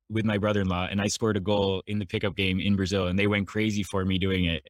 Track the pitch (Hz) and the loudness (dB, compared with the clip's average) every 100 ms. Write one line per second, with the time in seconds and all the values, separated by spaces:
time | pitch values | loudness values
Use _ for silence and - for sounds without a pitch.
0 | - 110 107 104 104 104 92 87 92 101 | -6 -2 0 0 2 2 0 0 -2 0
1 | 104 - 110 104 95 101 98 92 - 104 | 0 0 0 0 0 2 2 -2 -4 -6
2 | 98 107 104 82 92 92 95 98 90 98 | -4 -2 -2 -2 -2 0 2 2 2 0
3 | 90 95 101 104 95 107 110 104 95 98 | 0 2 2 2 0 -2 0 0 -2 -2
4 | 95 95 95 92 85 80 | 0 0 0 2 0 -2